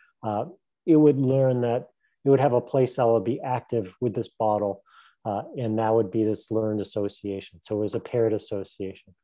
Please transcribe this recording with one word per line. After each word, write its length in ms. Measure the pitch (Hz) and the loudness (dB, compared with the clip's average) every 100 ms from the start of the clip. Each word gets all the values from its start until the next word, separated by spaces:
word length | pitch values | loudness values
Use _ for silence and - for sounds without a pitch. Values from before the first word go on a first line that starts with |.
| _ _ | _ _
uh, 240 | 107 104 139 - _ _ - | -6 -4 -6 -10 _ _ 4
it 120 | 156 | 6
would 200 | 151 135 | 6 6
learn 420 | 131 135 131 123 | 2 2 2 2
that 260 | 120 120 123 _ _ _ | 0 -2 -4 _ _ _
it 60 | 135 | 2
would 100 | 139 | 4
have 140 | 143 | 4
a 80 | 123 | 2
place 320 | 120 139 123 | 0 0 0
cell 140 | - 120 | 2 2
that 60 | |
would 100 | 117 | 2
be 180 | 98 131 | 0 -4
active 540 | 135 127 - 117 92 - | -4 -6 -4 -6 -6 -4
with 140 | 123 | -4
this 160 | 110 113 | -4 -8
bottle, 540 | - 110 104 101 98 _ _ _ _ 113 | -4 0 0 0 -4 _ _ _ _ -6
uh, 160 | 101 302 233 | -6 -6 -6
and 220 | 117 110 | -4 0
that 120 | 110 | 2
would 180 | 113 104 | 2 2
be 120 | 113 | 0
this 280 | 110 104 - | 0 -2 -4
learned 280 | 110 110 107 | -4 -2 -4
association. 800 | 101 - 101 - 104 98 - 85 | -6 -4 -6 -6 -10 -8 -10 -16
So 140 | - 107 | -8 -4
it 20 | |
was 160 | 104 113 | -4 -6
a 40 | |
paired 340 | - 123 113 | -4 0 0
association, 800 | 104 - 104 95 - 95 95 _ _ | 0 -6 -10 -10 -10 -12 -12 _ _